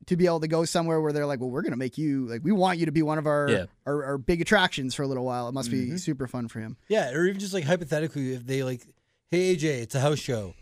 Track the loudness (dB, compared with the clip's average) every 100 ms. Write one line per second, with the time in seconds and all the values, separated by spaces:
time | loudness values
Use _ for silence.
0 | -2 4 4 4 2 0 2 2 2 2
1 | 2 0 -2 -2 -4 -2 -2 -2 -4 -2
2 | 0 0 -2 -2 0 4 4 2 2 2
3 | 2 0 2 2 2 2 0 _ -4 -4
4 | -2 -4 0 0 4 4 4 0 -6 -4
5 | -2 -2 -2 -2 -4 -4 -2 -2 -2 -4
6 | -4 -4 -4 -6 -6 -8 -10 -10 -2 0
7 | 0 2 0 0 -4 -2 0 0 0 -2
8 | -2 -4 -4 -4 -4 -2 -2 -4 -10 _
9 | _ _ -2 0 2 2 2 -2 -2 0
10 | 2 2 -2 -4 -4 -12